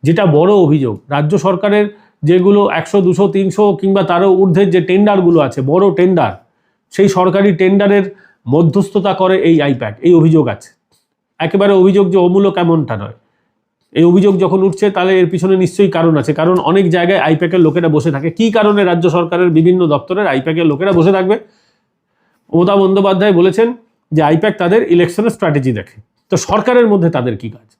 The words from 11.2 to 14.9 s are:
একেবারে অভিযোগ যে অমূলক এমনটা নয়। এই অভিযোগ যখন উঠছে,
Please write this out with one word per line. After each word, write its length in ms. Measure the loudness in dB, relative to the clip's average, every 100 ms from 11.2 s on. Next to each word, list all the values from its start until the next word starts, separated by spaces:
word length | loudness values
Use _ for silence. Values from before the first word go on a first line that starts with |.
| _ _
একেবারে 340 | -4 0 2
অভিযোগ 380 | 4 4 2 2
যে 80 | 2
অমূলক 400 | 2 2 0 0
এমনটা 380 | 0 0 -2 -8
নয়। 160 | -10 -16 _ _ _ _ _ _ _
এই 120 | 0
অভিযোগ 360 | 2 2 2 0
যখন 220 | 0 0
উঠছে, 280 | -2 -2 -4